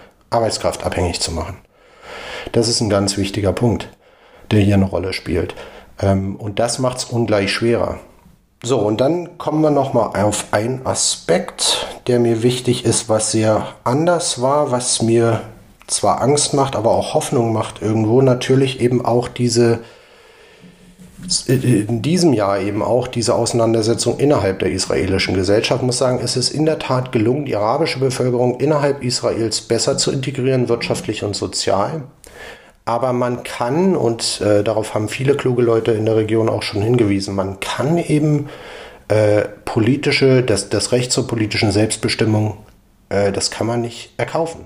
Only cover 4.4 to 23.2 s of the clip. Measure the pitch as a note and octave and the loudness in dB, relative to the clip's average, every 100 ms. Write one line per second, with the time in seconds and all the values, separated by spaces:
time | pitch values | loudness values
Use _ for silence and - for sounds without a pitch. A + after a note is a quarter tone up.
4.4 | - G#2+ G2+ G2+ F#2+ F2 F#2 F#2 - F2+ | 0 2 4 4 2 0 -4 -6 -4 -2
5.4 | E2 - - - - - G2 G2 F#2+ F#2+ | -4 -8 -16 -20 -20 -4 0 2 0 -6
6.4 | G#2 G2+ A#2 - B2+ B2 - A#2 A#2 G#2+ | -6 -2 -2 0 -2 -4 -4 -2 0 0
7.4 | F#2+ - A#2 A#2 - - - - - _ | 0 0 0 0 0 -6 -14 -20 -20 _
8.4 | _ _ A#2 B2+ G#2 G#2+ C3+ E3+ E3+ - | _ _ -2 0 2 2 2 0 -6 -10
9.4 | - D3+ D#3 C#3+ C3 B2+ G#2+ - G#2 G2+ | -4 2 2 2 2 0 0 0 0 -2
10.4 | - A2 A2+ B2+ - - - - - F3 | -2 -2 -2 -4 -4 -2 -2 -2 0 0
11.4 | F#3+ - - - - - - A#2+ A#2+ A2+ | -2 -4 -2 -2 -6 -8 0 2 2 2
12.4 | A#2+ B2 - A#2+ A#2 A2 - A2 - A2+ | 2 0 0 0 0 0 0 -2 0 0
13.4 | A2 G#2+ - - - C3+ E3 F3 - - | 2 2 -2 -8 -2 0 2 0 0 -2
14.4 | B2 C#3+ C#3+ B2 A#2+ - A2+ A#2 A#2 A2+ | 0 2 2 0 -2 0 2 4 4 0
15.4 | - - - - - - G#2 F2+ B2 D3 | -4 -16 -20 -20 -8 -2 0 2 2 2
16.4 | - C#3+ C3 - A2 G2 - - - C#3 | 2 0 0 0 2 2 0 -2 0 0
17.4 | A2+ A2 A2 - G#2+ A2 G#2+ B2 C3+ B2+ | 2 0 -2 -4 -2 0 2 4 4 2
18.4 | - C3 C3+ - A#2+ B2 - B2 A#2+ - | 2 2 2 2 0 0 0 0 -2 -2
19.4 | B2 A2+ A#2+ A2+ - - - - - - | 0 4 4 2 -4 -20 -20 -20 -20 -20
20.4 | - - - - - - - - - - | -20 -20 -20 -20 -20 -20 -20 -16 -8 -6
21.4 | - C3+ B2+ B2 A2 A#2 A#2 F3+ F3 A#2 | 0 0 2 2 2 -2 0 2 4 4
22.4 | G2 G2 F#2+ G#2 G2 A#2+ B2+ A#2+ | 2 0 -2 -2 0 0 0 -2